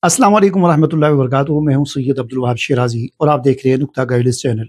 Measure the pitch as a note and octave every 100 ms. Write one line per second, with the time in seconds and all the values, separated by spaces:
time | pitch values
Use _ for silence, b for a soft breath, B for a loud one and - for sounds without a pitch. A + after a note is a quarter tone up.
0 | F3 - A3+ G#3 G3 F#3+ F3 D3+ D#3 D#3+
1 | D3+ D3 B2+ C3+ C#3 D3+ D3+ C3+ C#3+ C#3+
2 | C3 C3+ A#2 C3 B2 A#2+ - C3 B2 A#2
3 | A#2 _ D3+ D3 C3 C3 C3+ C3 C#3 -
4 | B2+ B2 B2 A#2+ C#3 A2